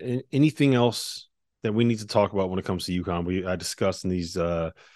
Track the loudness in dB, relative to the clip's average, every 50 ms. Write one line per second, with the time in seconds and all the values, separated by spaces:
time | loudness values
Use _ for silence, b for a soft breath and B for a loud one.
0 | -6 -6 -6 -6 -6 -2 2 4 4 4 4 4 4 4 6 6 4 4 2 0
1 | -8 -8 -12 -14 -16 _ _ _ _ _ _ _ -4 -2 2 2 2 2 2 0
2 | -4 0 2 2 2 4 2 -2 0 0 -2 -4 -2 -2 -4 -4 -4 -4 -4 -2
3 | -2 -2 -2 -2 -2 -2 -2 -2 -2 -2 -4 -4 -4 -8 -4 0 0 0 0 0
4 | -4 -2 -2 -2 -4 -4 -4 -2 -2 0 0 -2 -2 -4 b b b b b